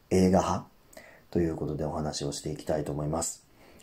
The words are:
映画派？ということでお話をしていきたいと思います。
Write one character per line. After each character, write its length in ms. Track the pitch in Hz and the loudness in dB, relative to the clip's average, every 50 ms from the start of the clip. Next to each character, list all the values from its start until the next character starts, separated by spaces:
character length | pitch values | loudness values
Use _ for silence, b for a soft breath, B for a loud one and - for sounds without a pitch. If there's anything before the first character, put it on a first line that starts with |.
| _ - | _ 0
映 200 | 95 95 92 92 | 4 6 6 6
画 80 | 95 90 | 6 6
派？ 260 | - 95 90 - - - _ _ B B B B B B B B B _ | 4 4 0 -2 -4 -10 _ _ B B B B B B B B B _
と 120 | - 87 | 0 0
い 80 | 85 82 | 0 0
う 80 | 78 | -2
こ 100 | 73 - | -4 -4
と 80 | 71 76 | -4 -4
で 80 | 71 78 | -4 -4
お 80 | 76 | -4
話 320 | 73 80 76 76 73 - 76 | -4 -4 -4 -4 -4 -4 -6
を 80 | 71 | -6
し 80 | 71 - | -6 -6
て 140 | - 78 78 | -8 -8 -8
い 20 | |
き 80 | - - | -6 -4
た 160 | - 80 - | -2 -2 -2
い 60 | - | -2
と 80 | - 139 | -4 -4
思 100 | 143 - | -4 -4
い 60 | - | -2
ま 120 | 160 165 | -2 -2
す。 240 | 160 - - - _ b b b b b b b | -4 -6 -8 -10 _ b b b b b b b